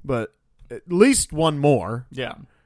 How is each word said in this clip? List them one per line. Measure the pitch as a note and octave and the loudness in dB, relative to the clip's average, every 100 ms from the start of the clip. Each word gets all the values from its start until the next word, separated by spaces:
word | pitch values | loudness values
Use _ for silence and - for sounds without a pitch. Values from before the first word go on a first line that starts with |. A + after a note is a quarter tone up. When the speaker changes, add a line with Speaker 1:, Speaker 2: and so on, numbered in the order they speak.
Speaker 1:
but | C3+ B2+ E3 _ _ _ - | -6 -4 -4 _ _ _ -18
at | - - | -18 -4
least | F3 C4 C4 - | 2 4 4 -2
one | D#3 D#3+ D3 | -2 -2 2
more. | D3 B2 F2 A#2 - | 2 2 0 -10 -10
Speaker 2:
Yeah. | C3 B2 - | -10 -10 -12
Speaker 1:
You | - _ | -20 _